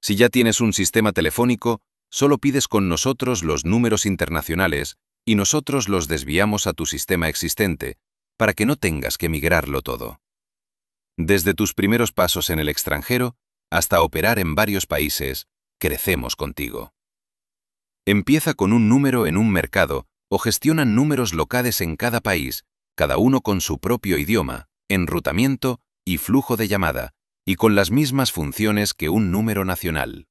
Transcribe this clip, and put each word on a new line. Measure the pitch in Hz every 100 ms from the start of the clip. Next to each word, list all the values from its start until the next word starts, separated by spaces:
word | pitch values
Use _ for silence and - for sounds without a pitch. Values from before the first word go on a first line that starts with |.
Si | - 101
ya | 120
tienes | 127 113 107
un | 113
sistema | 98 95 - 107
telefónico, | 95 82 - 120 117 120 113 _ _ _
solo | - 143 143
pides | 143 131 -
con | 113 95
nosotros | 82 - 139 120 117
los | 82 78 80
números | 107 120 107 104
internacionales | 92 87 82 - 80 95 73 - - _ _ -
y | 107
nosotros | 98 151 147 139 107
los | 98 73
desviamos | 80 69 78 104 104 101
a |
tu | 82 82
sistema | 80 - 90 82
existente, | 76 82 - 101 76 67 - _ _ _ _
para | 107
que | - 107
no | 143
tengas | 98 78 60 -
que | 85
migrarlo | 78 76 85 71 69
todo. | 67 60 58 - _ _ _ _ _ _ _ _ _ -
Desde | 82 98 87
tus | 92 104
primeros | - 98 101 90
pasos | - 90 92 -
en | 80
el | 76
extranjero | 73 - 73 - 123 123 117 _ _ _
hasta | 85 - 90
operar | 82 80 87 113
en | 87
varios | 76 107 98 -
países, | 76 73 - 69 65 - _ _ _
crecemos | 90 73 - 85 62 -
contigo. | 71 69 67 60 57 _ _ _ _ _ _ _ _ _ _ _ -
Empieza | 101 - 151 156
con | 147 98
un | 117 107
número | 127 139 127 92
en | 85
un | 110
mercado | 95 71 - 78 69 - _ _
o | 98
gestiona | - 107 139 160 135
números | 107 147 143 120
locales | 82 78 123 123 110
en | 87 78
cada | 117 139
país, | - 90 65 - _ _ _ -
cada | 73 67
uno | 117 131
con | - 98
su | - 73
propio | - 120 98 82
idioma, | 73 110 71 62 - _ _
enrutamiento | 98 85 73 - 78 131 135 135 120 _ _ -
y | 87
flujo | - 127 135 240
de | 110
llamada, | 101 85 64 62 _ _ _ -
y | 98
con | 113 101
las | 95
mismas | 120 147 135 127
funciones | - 73 - 107 104 104
que | - 78
un | 98 101
número | 92 113 101 95
nacional. | 90 90 78 60 - -